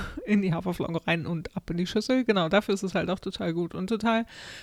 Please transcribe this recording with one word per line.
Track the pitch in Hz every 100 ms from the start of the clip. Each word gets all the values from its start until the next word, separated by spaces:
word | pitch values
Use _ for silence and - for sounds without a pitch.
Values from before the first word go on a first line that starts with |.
<laughs> | - - -
in | 208
die | 190
Haferflocken | 165 185 175 - 165
rein | - 170 151
und | 165 165 -
ab | -
in | 170
die | 180
Schüssel. | 214 - 262
Genau, | 240 202 160
dafür | 196 208
ist | 196
es | 190
halt | 185 160
auch | 185
total | - - 180
gut | 165 170
und | - 185
total | 220 220 226 226 - - -